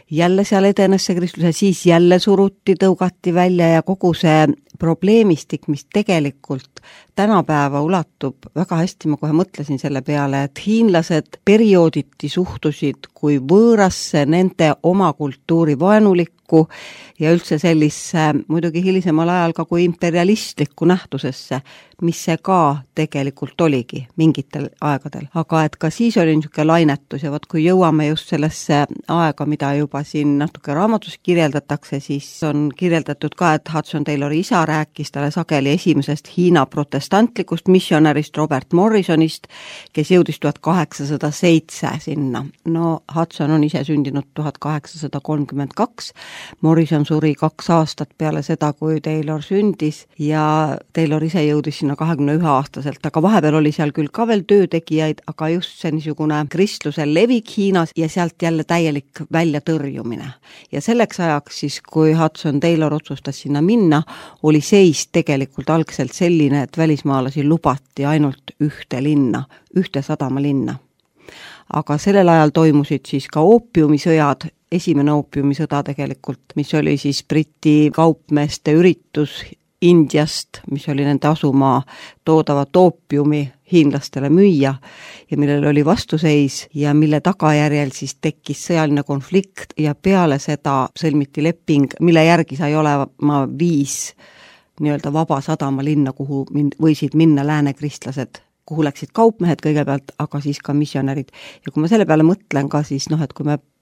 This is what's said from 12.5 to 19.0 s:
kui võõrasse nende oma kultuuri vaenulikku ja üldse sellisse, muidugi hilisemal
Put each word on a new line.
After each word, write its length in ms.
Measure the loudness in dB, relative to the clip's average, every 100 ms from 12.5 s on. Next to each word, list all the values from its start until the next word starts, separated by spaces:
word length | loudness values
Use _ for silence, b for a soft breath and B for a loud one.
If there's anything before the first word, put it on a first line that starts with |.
| -4 -6 -4 -4 -6 -12
kui 260 | _ 0 0
võõrasse 800 | 2 4 6 6 4 0 -4 0 2
nende 440 | 2 2 2 0 2 0
oma 240 | 2 2 0
kultuuri 560 | -6 -8 -2 0 2 2
vaenulikku 840 | 4 4 4 2 0 _ 2 2 2 B B B B B
ja 140 | 0
üldse 240 | 2 0 -2
sellisse, 760 | 2 2 2 -2 -6 0 0 0 -2
muidugi 340 | -4 -2 -2
hilisemal 440 | 0 0